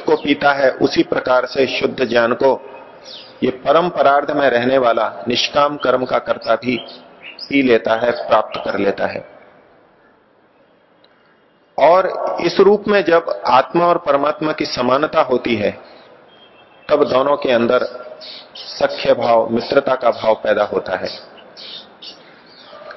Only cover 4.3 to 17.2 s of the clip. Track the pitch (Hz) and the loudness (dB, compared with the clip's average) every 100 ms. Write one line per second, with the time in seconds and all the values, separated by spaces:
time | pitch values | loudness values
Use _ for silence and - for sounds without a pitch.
4.3 | 147 139 117 123 135 120 113 107 - 113 | 0 2 2 2 2 2 2 -2 -4 -4
5.3 | 120 - 147 147 147 131 127 127 123 - | -4 -2 0 0 0 -2 0 -2 -4 -4
6.3 | 117 117 113 120 117 - - - - - | -4 -2 -2 -2 -4 -6 -20 -20 -20 -20
7.3 | - - 139 131 113 110 113 120 120 113 | -18 -2 0 4 2 2 0 0 -2 0
8.3 | 110 - - 113 98 101 - 95 - - | 0 0 -6 -6 -2 -2 -2 -4 -6 -14
9.3 | - - _ _ _ _ _ _ _ _ | -20 -20 _ _ _ _ _ _ _ _
10.3 | _ _ _ _ _ _ _ _ _ _ | _ _ _ _ _ _ _ _ _ _
11.3 | _ _ _ _ - 143 180 185 - - | _ _ _ _ 2 4 4 2 -4 -6
12.3 | - 170 185 196 208 208 202 165 170 165 | -4 0 4 4 4 2 0 4 2 2
13.3 | - - 127 - 175 175 170 147 139 147 | -4 2 2 2 2 2 2 0 0 0
14.3 | 151 156 151 147 - 123 131 151 160 135 | -2 -4 -4 -4 -2 0 2 2 0 0
15.3 | 123 127 110 98 98 - - - - - | 0 0 -2 -2 -4 -14 -20 -20 -20 -20
16.3 | - - - _ _ - 147 143 127 | -20 -20 -20 _ _ -2 0 2 0